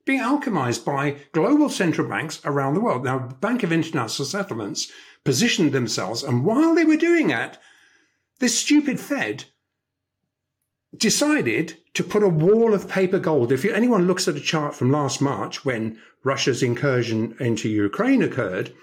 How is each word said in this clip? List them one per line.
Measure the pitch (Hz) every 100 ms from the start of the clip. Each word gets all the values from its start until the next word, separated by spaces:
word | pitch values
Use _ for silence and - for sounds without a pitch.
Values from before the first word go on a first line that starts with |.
being | - 269
alchemized | 233 277 269 185 123 117
by | - 139 147 143 -
global | 165 190 294 294
central | - 180 151 127
banks | 101 151 -
around | 156 139 135
the | 160
world. | 226 127
Now, | 127 131
Bank | 123 - 202 247
of | 180
International | 165 - 147 113 - 139
Settlements | 202 190 113 101 - - - - _
positioned | - 127 233 - 151
themselves, | 131 117 - 95 117
and | 139 120
while | 151 240 320
they | 330 311
were | 311
doing | 330 339 226
that, | 127 131 - - _ _ _ _ _ _ _
this | 247 -
stupid | - 294 294 214
Fed | - 277 117 104 - _ _ _ _ _ _ _ _ _ _ _ _ _ _ -
decided | 220 - 294 302 131 113 170 - _
to | -
put | 175 214
a | 202
wall | 160 165 220 226
of | 196 190
paper | 190 185 190
gold. | 165 151 120
If | 131 190
you, |
anyone | 208 247 220 175
looks | 185 -
at | 147
a |
chart | - 160 147
from | - 127
last | 147 139 -
March | 135 110 113 - 135
when | 117 110 110 - _
Russia's | 127 131 - 120
incursion | 127 117 143 127 113 110 113 -
into | 123 113 117
Ukraine | 107 101 - 240 269
occurred, | 160 - 104 92 131 -